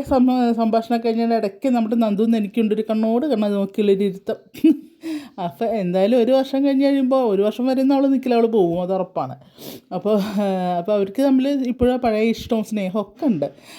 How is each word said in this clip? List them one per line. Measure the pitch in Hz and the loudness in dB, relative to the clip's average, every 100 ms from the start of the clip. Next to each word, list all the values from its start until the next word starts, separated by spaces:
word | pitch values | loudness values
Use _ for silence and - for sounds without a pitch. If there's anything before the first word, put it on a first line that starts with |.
സം-, | 269 269 254 254 240 | 2 2 4 2 0
സംഭാഷണം | 226 220 226 226 233 | 0 0 0 0 -2
കഴിഞ്ഞാൽ | 233 226 233 | 0 0 0
ഇടയ്ക്ക് | 226 208 - 269 | 0 -2 -4 0
നമ്മുടെ | 240 220 233 | 0 0 0
നന്ദു | 226 202 | 0 0
എന്ന് | 226 226 | 0 0
എനിക്കുണ്ട് | 202 - 220 | 0 -2 0
ഒരു | 214 | -2
കണ്ണോട് | 220 220 220 233 302 | -2 -2 0 0 0
കണ്ണത് | 220 208 202 | 0 0 -2
നോക്കിയുള്ളൊരു | 196 - 202 190 202 | -2 0 2 2 0
ഇരുത്തം. | 190 - - _ - 320 294 - _ 320 302 277 - | -4 -8 -8 _ 0 2 2 -4 _ -10 -8 -10 -8
അപ്പോൾ | 175 - 226 226 | -8 -4 -4 -2
എന്തായാലും | 180 185 202 247 | -2 0 2 2
ഒരു | 233 | 4
വർഷം | 269 269 269 | 2 0 0
കഴിഞ്ഞ് | 277 269 277 | 0 2 2
കഴിയുമ്പോൾ, | 277 254 269 240 | 2 2 2 2
ഒരു | 190 | 2
വർഷം | 208 214 254 | 0 0 0
വരെ | 262 | 2
ഒന്നും | 269 277 | 2 2
അവൾ | 277 | 2
നിൽക്കില്ല, | 269 262 233 | 0 2 2
അവൾ | 226 | 4
പോവും, | 220 175 170 | 2 2 0
അത് | 180 | -2
ഉറപ്പാണ്. | 190 180 - 131 131 - - - - - | -4 -4 -6 -8 -10 -20 -20 -18 -18 -10
അപ്പോൾ, | 180 202 214 202 202 | -6 0 0 0 -2
ഏഹ്, | 196 190 180 175 | -2 -2 -2 -2
അപ്പോൾ | 175 208 | -2 -2
അവർക്ക് | 196 233 | -2 0
തമ്മിൽ | 277 262 269 285 247 | 2 2 2 -2 -4
ഇപ്പോഴും | 247 247 247 | 0 0 0
പഴയ | 247 214 226 | 0 0 0
ഇഷ്ടവും | 220 - 226 214 | -2 -4 -4 -4
സ്നേഹവും | 214 185 208 | -6 -4 -6
ഒക്കെ | - - 311 | -8 -4 -2
ഉണ്ട്. | 170 139 - - | -2 -4 -8 -20